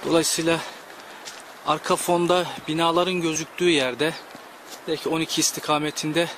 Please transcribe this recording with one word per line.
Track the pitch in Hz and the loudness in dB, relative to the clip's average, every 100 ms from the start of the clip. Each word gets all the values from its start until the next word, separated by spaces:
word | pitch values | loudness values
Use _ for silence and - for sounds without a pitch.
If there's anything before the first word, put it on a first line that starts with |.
| 135 | 4
Dolayısıyla | 165 156 - 165 165 - - - - - - - - - - - | 4 4 0 2 0 -2 -12 -16 -18 -16 -16 -14 -16 -16 -8 -2
arka | 151 - 180 | -2 2 0
fonda | - 175 175 180 160 - - | 4 2 4 4 2 -6 -4
binaların | 156 165 165 180 185 | 2 4 4 2 2
gözüktüğü | 165 156 160 - 175 | 0 -2 -6 0 4
yerde | 151 127 123 151 160 - - - - - - - | 4 2 0 -2 -2 -12 -18 -18 -18 -16 -12 -6
belki | 156 - | -2 0
on | 160 | 0
iki | 160 - | 0 0
istikametinde | 147 - - 151 151 - 156 151 170 | 0 -2 0 0 0 -2 -2 0 0